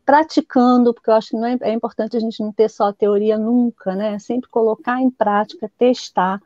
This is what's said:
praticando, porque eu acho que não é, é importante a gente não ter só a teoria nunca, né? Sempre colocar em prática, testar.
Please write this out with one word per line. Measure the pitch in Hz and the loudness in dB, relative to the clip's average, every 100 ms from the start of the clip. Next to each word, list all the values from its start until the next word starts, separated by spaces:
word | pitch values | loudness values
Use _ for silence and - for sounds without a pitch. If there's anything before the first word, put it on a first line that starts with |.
| - | 2
praticando, | 285 320 - - 254 247 247 240 | 2 2 -2 -2 2 4 4 2
porque | 233 - | 0 0
eu | |
acho | 220 - | 0 0
que | 220 | -4
não | 233 | -4
é, | 247 | -4
é | - | -4
importante | 226 226 - 220 240 | -4 -6 -6 -6 -4
a | |
gente | 226 - | -4 -6
não | 214 | -4
ter | 208 220 | 0 0
só | - 202 | 0 -4
a | |
teoria | 202 208 202 214 214 | 0 0 2 0 0
nunca, | 220 247 240 - 190 | 0 2 0 -2 -6
né? | 185 214 202 | -4 -4 -6
Sempre | - 240 - | -6 -6 -4
colocar | - 220 220 - 254 | -2 0 -2 -4 0
em | 262 | -2
prática, | - 208 202 214 - 214 - | 0 0 0 -2 -8 -14 0
testar. | 247 247 - - 185 202 | 0 0 -4 -2 -2 -4